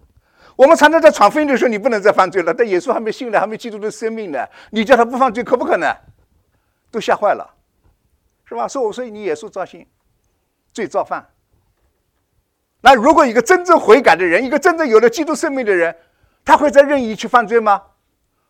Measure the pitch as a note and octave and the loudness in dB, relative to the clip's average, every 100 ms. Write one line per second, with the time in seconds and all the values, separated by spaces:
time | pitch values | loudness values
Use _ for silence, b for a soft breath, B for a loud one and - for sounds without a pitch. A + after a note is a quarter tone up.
0 | _ _ b b b b C#4 E4 D4+ E4 | _ _ b b b b 4 6 4 6
1 | D#4+ - D4+ D4+ D4 B3+ B3 G#3 B3 G#3+ | 4 4 2 2 -2 0 0 -2 -2 0
2 | G3+ F#3+ F#3 F#3+ E3 - A#3 F3+ C4 A#3 | 0 2 0 0 -2 -2 -2 -2 -2 -4
3 | A3 - B3 G3 G#3 A3 A#3+ G#3 G#3 G3+ | -4 -8 -4 -2 -4 -8 -12 -10 -12 -10
4 | A3 A3+ G3+ C4 G#2 b b A3 G#3+ A#3+ | -10 -10 -10 -8 -10 b b -6 2 2
5 | A#3 B3 C4 G#3+ A3 B3+ D#4 G3 C#3 - | 2 0 -2 -4 -4 -4 -2 -4 -4 -6
6 | _ _ _ _ _ _ _ _ _ A3+ | _ _ _ _ _ _ _ _ _ -10
7 | A#3+ - G3+ A#2 - _ _ _ _ _ | -4 -2 -2 -4 -8 _ _ _ _ _
8 | _ _ _ _ _ A#3 A3 C#4 A3 G3 | _ _ _ _ _ -10 -8 -4 -6 -6
9 | B3 G#3 G3 D3+ G#3 G3 F3 E3+ _ _ | -12 -10 -8 -8 -10 -12 -14 -16 _ _
10 | _ _ _ _ _ _ _ - G3 F#3+ | _ _ _ _ _ _ _ -10 -6 -6
11 | - E3 - _ _ _ _ _ _ _ | -6 -10 -12 _ _ _ _ _ _ _
12 | _ _ _ _ _ _ _ _ A#3+ C4 | _ _ _ _ _ _ _ _ 4 4
13 | B3+ D#4+ C#4 A3+ A#3 F#4 F4+ E4 - B3+ | 4 4 4 0 2 0 2 0 6 4
14 | A3+ E3 F3+ F3 B3+ C#4+ F4 E4 D4+ - | 6 2 2 0 0 0 0 0 2 4
15 | A#4 F4 D#4 D4+ E4 C4+ G#3 F3+ E3 - | 2 0 -6 -4 -4 -4 -2 -2 -2 -6
16 | _ _ _ _ - D4+ C#4+ C4 C#4 C#4+ | _ _ _ _ 0 2 4 2 2 0
17 | A3 G#3+ A3 A#3+ G3+ A#3 G#3+ G3 _ _ | -4 -8 -2 0 2 -2 0 -2 _ _
18 | _ _ _ _ _ | _ _ _ _ _